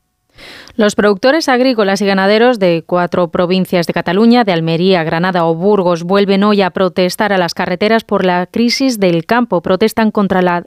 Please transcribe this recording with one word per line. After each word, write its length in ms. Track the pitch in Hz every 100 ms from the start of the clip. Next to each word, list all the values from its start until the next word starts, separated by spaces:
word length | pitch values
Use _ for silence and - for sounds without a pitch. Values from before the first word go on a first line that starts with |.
| _ _ _ _ - - - -
Los 180 | 208
productores 540 | 208 208 196 254 320 302
agrícolas 520 | 247 262 226 196 196
y 60 | 202
ganaderos 540 | 190 196 220 240 240
de 240 | 185 165 -
cuatro 460 | 180 175 - 170
provincias 560 | 180 175 185 180 180 165
de 40 |
Cataluña, 520 | 175 170 185 233 240
de 80 | 208
Almería, 500 | 170 160 165 185 180
Granada 420 | 156 165 185 180
o 120 | 165 165
Burgos, 480 | 196 208 175 170
vuelven 400 | 170 196 196 196
hoy 180 | 208 202
a 80 | 180
protestar 600 | 190 185 175 180 - 214
a 60 | 190
las 140 | 170
carreteras 520 | - 175 180 208 226
por 200 | - 196
la 220 | 185 180 180
crisis 540 | 220 240 - 269 226
del 260 | 185 165 -
campo. 340 | 233 240 180
Protestan 520 | 185 185 220 - 220
contra 280 | 214 196 185
la 220 | 180 175